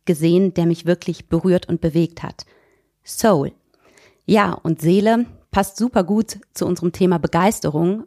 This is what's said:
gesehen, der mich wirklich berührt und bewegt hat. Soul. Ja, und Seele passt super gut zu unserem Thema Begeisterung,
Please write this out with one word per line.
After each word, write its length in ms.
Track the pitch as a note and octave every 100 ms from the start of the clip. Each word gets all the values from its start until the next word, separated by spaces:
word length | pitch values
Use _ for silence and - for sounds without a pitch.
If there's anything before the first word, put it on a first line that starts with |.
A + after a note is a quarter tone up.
| -
gesehen, 480 | D#3 E3 F3 G3
der 140 | F3 E3+
mich 180 | E3 E3
wirklich 420 | F3 - E3 -
berührt 400 | E3 F#3+ F3+ -
und 140 | E3+
bewegt 400 | E3 D#3 E3 -
hat. 240 | - - - _ _ _ _ _
Soul. 500 | - - A3+ E3 C#3 - _ _ _ _ _ _ -
Ja, 260 | G#3+ G3
und 260 | - - D#3+
Seele 460 | D#3+ F#3+ G#3 A#3 A#3+ - _
passt 280 | G3 G3 -
super 260 | A#3+ -
gut 340 | F3+ G#3 - G3+ -
zu 140 | - F3+
unserem 240 | F3+ E3+
Thema 260 | - F#3 E3+
Begeisterung, 880 | - E3 F#3+ A3 D#3+ D3+ E3+ G#3+